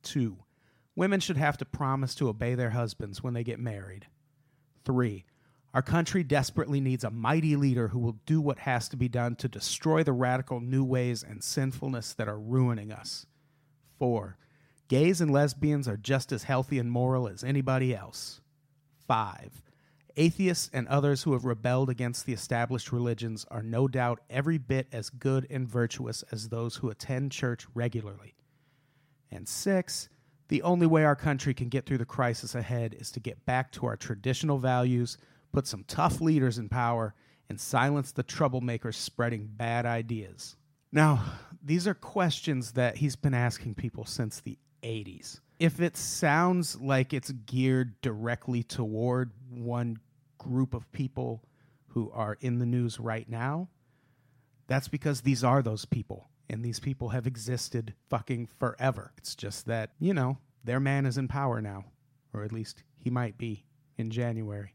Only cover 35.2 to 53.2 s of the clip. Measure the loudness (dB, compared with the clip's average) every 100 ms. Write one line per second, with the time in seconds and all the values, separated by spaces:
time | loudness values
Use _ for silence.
35.2 | _ _ _ -2 -2 -8 -8 2 2 4
36.2 | 4 4 4 0 -2 0 2 0 -2 -6
37.2 | _ _ _ -10 0 2 4 2 -2 -4
38.2 | -6 0 0 2 -2 -4 -4 -8 -10 -2
39.2 | -2 -2 -8 -6 -2 0 0 -2 -2 -6
40.2 | -6 -14 -18 -18 _ _ _ 6 8 6
41.2 | 2 -6 -14 -16 0 0 2 -4 -4 0
42.2 | 2 2 -2 -2 -2 0 0 2 -2 0
43.2 | 0 2 0 0 -8 -6 -8 -8 -10 -4
44.2 | -4 -6 -12 -14 _ _ -8 -8 -8 -14
45.2 | -16 -18 _ _ 2 4 -2 -2 -8 0
46.2 | 4 6 6 4 0 -4 2 2 2 -2
47.2 | -4 -10 -4 2 4 4 2 -2 -4 -2
48.2 | -4 -4 -2 -2 -2 -4 -4 0 0 0
49.2 | -2 -6 -16 -10 -6 -2 -4 -6 _ _
50.2 | _ _ -4 0 0 -2 -10 -6 -6 -4
51.2 | -6 -6 _ _ _ _ _ -4 -4 -4
52.2 | -4 -2 -2 0 2 2 0 -2 -4 -4